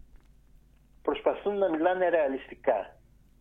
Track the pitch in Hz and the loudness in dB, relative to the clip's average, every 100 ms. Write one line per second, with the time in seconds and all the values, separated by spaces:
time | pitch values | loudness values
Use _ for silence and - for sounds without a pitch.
0 | - - - - _ - _ _ _ - | -20 -20 -20 -20 _ -20 _ _ _ -8
1 | - 143 151 - 202 202 190 160 170 185 | -4 0 0 0 -2 0 0 2 0 2
2 | 180 170 143 131 - - - 107 - - | 2 2 2 -2 -8 -6 0 0 -2 -14
3 | _ _ - _ | _ _ -20 _